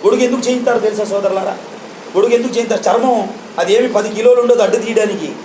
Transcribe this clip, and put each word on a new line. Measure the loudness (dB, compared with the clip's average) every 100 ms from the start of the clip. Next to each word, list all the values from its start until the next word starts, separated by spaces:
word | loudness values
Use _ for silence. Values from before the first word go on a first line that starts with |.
గొడుగు | 2 2
ఎందుకు | 2 0 -2
చేయిస్తారు | 0 0 0
తెలుసా | 0 -2
సోదరులారా? | -4 -2 -2 -2 -4 -8 -12 -16 -18 -18 -4 0
గొడుగు | 2
ఎందుకు | 2 0
చేయిస్తారు? | -2 -2 0
చర్మం | 2 2 2 0 -2 -8 -12 -6
అదేమి | 2 2 2
పది | 0 -2
కిలోలు | 2 4 4
ఉండదు | 4 4
అడ్డు | 4 0
తీయడానికి. | 0 0 0 -2 -8 -10